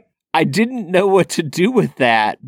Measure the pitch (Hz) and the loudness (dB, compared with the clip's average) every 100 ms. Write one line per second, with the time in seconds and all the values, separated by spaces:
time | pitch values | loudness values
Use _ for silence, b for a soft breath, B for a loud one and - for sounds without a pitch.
0 | _ _ _ 160 160 143 233 254 175 185 | _ _ _ -2 -2 0 -2 -4 -2 0
1 | 196 190 165 - 156 156 190 254 165 - | 2 2 0 -4 -6 -2 0 2 -2 0
2 | 123 113 107 - | 0 2 0 -4